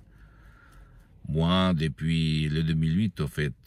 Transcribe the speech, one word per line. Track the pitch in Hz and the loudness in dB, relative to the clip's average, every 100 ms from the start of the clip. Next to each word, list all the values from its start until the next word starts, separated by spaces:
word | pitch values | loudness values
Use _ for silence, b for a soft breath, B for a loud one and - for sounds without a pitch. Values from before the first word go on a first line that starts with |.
| - B B B B B B B B B B B - | -20 B B B B B B B B B B B -4
Moi, | 76 82 92 92 | 0 2 4 2
depuis | 85 78 65 80 82 80 78 76 | 2 -2 -2 -2 0 0 0 0
le | 78 | 0
deux | 80 | 0
mille | 80 80 85 | 0 0 0
huit, | 107 - | 0 -2
au | 76 | -6
fait, | - 73 - | -4 -6 -6